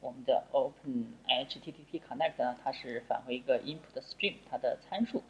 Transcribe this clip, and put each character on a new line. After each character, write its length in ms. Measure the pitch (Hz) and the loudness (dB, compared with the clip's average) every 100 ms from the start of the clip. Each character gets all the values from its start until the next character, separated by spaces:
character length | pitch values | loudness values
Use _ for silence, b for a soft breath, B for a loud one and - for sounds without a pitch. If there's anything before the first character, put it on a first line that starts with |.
我 100 | 127 | -8
们 140 | 123 | -2
的 220 | 127 117 - | 4 4 4
open 640 | 139 143 - 139 123 117 - - | 2 2 -2 -2 -2 -2 -6 0
H 320 | 127 135 147 | 2 0 -8
T 100 | 160 | -10
T 140 | 147 | -12
P 160 | 147 165 | -8 -8
connect 420 | - 131 160 147 | -6 0 0 2
呢， 160 | 123 123 | 0 0
它 80 | 131 | -4
是 300 | 131 127 117 | -4 -6 -6
返 200 | - 113 | -2 -4
回 140 | 127 123 | -2 -2
一 40 | |
个 200 | 135 123 | 2 2
input 380 | 139 156 - 131 | 2 -8 -8 -10
stream， 380 | - - 202 - - | -10 -2 -2 -2 -6
它 80 | - | 0
的 200 | 127 - | 0 0
参 260 | - 196 233 | -4 0 0
数 160 | - | 0